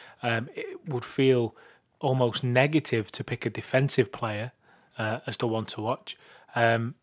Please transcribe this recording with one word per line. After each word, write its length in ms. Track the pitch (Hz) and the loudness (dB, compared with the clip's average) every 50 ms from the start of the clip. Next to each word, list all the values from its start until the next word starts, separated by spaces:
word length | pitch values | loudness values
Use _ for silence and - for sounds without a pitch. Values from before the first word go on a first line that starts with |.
| - - - _ | -20 -20 -14 _
um, 260 | - 120 113 113 120 - - | -2 -2 -2 -2 -4 -6 -8
it 340 | - - - - - - - | -10 -10 -10 -12 -12 -8 -6
would 180 | 139 120 - | -6 -6 -6
feel 500 | - - - 135 135 131 123 117 107 - - - - _ _ _ _ _ _ | -4 0 2 4 4 6 4 2 -2 -4 -10 -20 -20 _ _ _ _ _ _
almost 440 | - 139 131 131 123 120 117 - - | -2 0 2 2 2 2 0 -2 -2
negative 680 | 127 120 127 131 147 156 156 - - - 113 104 - - | 2 4 4 4 4 4 0 0 2 0 0 0 -2 -6
to 100 | - 107 | -8 -6
pick 240 | - 120 - - 117 | -6 -6 -4 -4 -4
a 20 | |
defensive 600 | 104 - - - - 131 139 135 - - 120 - | -4 -4 -4 0 2 2 2 4 4 2 2 2
player, 400 | - - - 113 104 104 110 123 - _ _ _ _ _ _ _ _ - | -2 -6 -6 -6 -4 -6 -8 -10 -12 _ _ _ _ _ _ _ _ -4
uh, 220 | 113 107 110 123 - | -4 -2 -4 -4 -6
as 120 | - 110 - | -8 -6 -2
the 100 | - 117 | -2 0
one 180 | 110 113 107 | 0 -2 -2
to 160 | - - - | -4 -6 -6
watch. 360 | 107 113 131 - _ - - - _ - - - - - - | -4 -4 -4 -4 _ -12 -16 -16 _ -20 -20 -20 -20 -6 0
Um, 400 | 120 117 117 117 117 117 120 - - | 4 4 4 4 4 0 -4 -6 -10